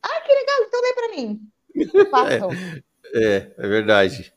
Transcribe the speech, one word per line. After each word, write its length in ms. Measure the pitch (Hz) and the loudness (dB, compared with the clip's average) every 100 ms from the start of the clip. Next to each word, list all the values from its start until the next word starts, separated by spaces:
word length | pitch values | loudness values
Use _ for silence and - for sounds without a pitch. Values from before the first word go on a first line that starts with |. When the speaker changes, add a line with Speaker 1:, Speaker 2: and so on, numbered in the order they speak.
Speaker 1:
"Ah, 180 | - 640 622 | -6 -8 2
que 60 | |
legal, 300 | 554 523 554 | 2 2 -2
então 180 | 453 480 | 0 0
lê 120 | 494 | -2
pra 160 | 508 453 381 | -2 -6 -6
mim." 360 | 233 208 - _ _ | -8 -8 -12 _ _
Speaker 2:
<laughs> 400 | - - 381 392 | -6 0 4 4
Speaker 1:
Façam. 520 | 277 262 117 185 180 185 156 _ _ - | 4 2 -2 -4 -8 -12 -14 _ _ -6
Speaker 2:
É, 100 | 120 | 0
é, 300 | 110 98 98 - | 2 0 -2 -10
é 100 | 101 | -2
verdade. 680 | 104 107 104 95 110 90 | -2 2 4 4 -2 -16